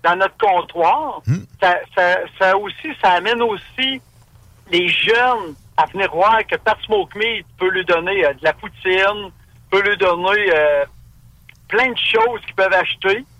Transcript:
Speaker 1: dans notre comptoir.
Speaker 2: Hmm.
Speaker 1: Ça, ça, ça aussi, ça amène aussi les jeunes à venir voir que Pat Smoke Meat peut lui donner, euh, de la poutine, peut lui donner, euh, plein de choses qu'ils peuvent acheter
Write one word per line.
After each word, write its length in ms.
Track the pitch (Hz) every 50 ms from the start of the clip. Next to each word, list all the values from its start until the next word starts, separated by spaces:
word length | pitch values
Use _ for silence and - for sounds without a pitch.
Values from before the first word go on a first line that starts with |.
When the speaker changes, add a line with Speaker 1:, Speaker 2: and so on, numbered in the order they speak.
| -
Speaker 1:
dans 140 | - 349
notre 180 | 180 - 466 _
comptoir. 840 | - 440 403 370 349 349 - - 339 - 170 214 294 311 277 214 160 -
Speaker 2:
Hmm. 120 | 107 139 190 - _ - -
Speaker 1:
Ça, 140 | 196 180 180 175 - - -
ça, 220 | 190 180 180 180 185 175 - - -
ça 180 | 190 185 190
aussi, 320 | 196 208 196 - - - 320 277 -
ça 100 | - 196
amène 300 | 165 175 180 214 240 233
aussi 600 | 240 226 208 180 - - - - 262 269 269 254 _ _ _ - - _ _ - - - - - _ -
les 200 | - 175 180 180
jeunes 680 | - - - 208 226 233 247 254 - - - 160 143 - - - -
à 80 | - 156
venir 260 | - - 196 196 180 151
voir 260 | 165 185 208 220 220 202
que 120 | - 170
Pat 200 | 160 - 220 214 - -
Smoke 320 | - 214 202 180 - -
Meat 280 | 202 214 233 226 202 165 - -
peut 120 | - 180 185
lui 160 | 190 185 185
donner, 400 | 175 175 165 170 185 196 196 165
euh, 80 | 143 139
de 100 | 131 156
la 80 | 156 151
poutine, 760 | - - 202 - - - 190 185 190 190 196 208 208 202 185 - - - _ - - - -
peut 100 | 190 196
lui 140 | 202 202 208
donner, 540 | - 190 180 175 175 180 190 202 208 208 185 165
euh, 300 | 151 151 151 147 143 143 - - - - - - - - - - - - - - - -
plein 220 | - 190 220 254 254
de 80 | 233
choses 420 | - - - - 240 247 247 233 208 -
qu'ils 80 | - -
peuvent 180 | - 190 190 190
acheter 520 | 185 170 - - - - 196 196 233 277 _ -